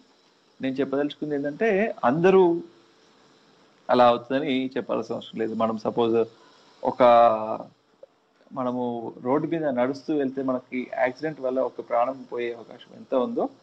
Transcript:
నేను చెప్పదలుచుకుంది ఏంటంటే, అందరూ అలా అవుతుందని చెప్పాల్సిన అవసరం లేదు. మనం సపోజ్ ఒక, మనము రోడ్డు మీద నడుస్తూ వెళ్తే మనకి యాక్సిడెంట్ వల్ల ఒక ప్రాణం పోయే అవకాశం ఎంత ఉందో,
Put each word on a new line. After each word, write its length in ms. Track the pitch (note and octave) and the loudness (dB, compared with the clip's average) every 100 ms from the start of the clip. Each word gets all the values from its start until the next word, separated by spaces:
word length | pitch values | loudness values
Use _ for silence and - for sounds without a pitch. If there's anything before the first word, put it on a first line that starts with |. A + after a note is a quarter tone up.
| _ _ _ _ _ - | _ _ _ _ _ -8
నేను 140 | C3 C3 | -6 -4
చెప్పదలుచుకుంది 600 | C3+ C3+ D3 - D3+ C#3+ | -2 -2 -2 -4 -6 -4
ఏంటంటే, 600 | C#3+ D3+ A3+ F#3+ A3 - A#2+ | -4 -2 0 2 0 0 0
అందరూ 560 | D#3 F3+ F#3+ F3+ E3+ - _ _ _ _ _ _ _ _ _ _ _ - | 4 6 6 6 2 -4 _ _ _ _ _ _ _ _ _ _ _ 0
అలా 180 | B2 B2 | 4 6
అవుతుందని 600 | A#2+ - C3+ D3+ C3 B2+ | 4 -2 -4 -2 -4 -4
చెప్పాల్సిన 480 | B2 G#2+ A#2+ A2 A#2 | -6 -4 -6 -4 -8
అవసరం 240 | - A#2 | -10 -6
లేదు. 140 | A2 | -4
మనం 240 | A2 A2+ A2 | -2 -2 -2
సపోజ్ 500 | A#2 A#2 A#2 A#2 A2+ - - _ _ - | -4 0 0 0 -2 -6 -20 _ _ -8
ఒక, 200 | - - B2 A#2 A#2 A2 A2 A2 - _ _ _ - _ _ _ - | -4 4 6 8 6 4 -4 -8 -12 _ _ _ -20 _ _ _ -14
మనము 600 | C#3 B2 B2 B2 A#2 A2+ - | -6 -4 -2 -4 -6 -10 -8
రోడ్డు 240 | B2 D3 D#3 | -2 0 0
మీద 180 | E3 D3+ | -4 -2
నడుస్తూ 480 | B2 B2+ C#3 - | 0 -2 -2 -4
వెళ్తే 300 | D3+ C3+ C3+ | -2 -2 -2
మనకి 440 | C3+ B2+ - B2+ - - | -4 -4 -6 -10 -6 -2
యాక్సిడెంట్ 440 | B2+ B2+ D3+ C#3+ | -2 -2 -8 -6
వల్ల 180 | B2+ C3 | -4 -2
ఒక 200 | B2 - A2+ | -4 -6 -4
ప్రాణం 360 | A#2+ B2 C3+ B2 | 0 0 -4 -10
పోయే 220 | B2 A#2+ | -6 -6
అవకాశం 420 | A#2 A2 B2 - A#2+ | -8 -14 -20 -20 -18
ఎంత 200 | A2+ C3+ | -4 -2
ఉందో, 340 | A#2+ A#2+ A#3+ - | -2 -4 -6 -8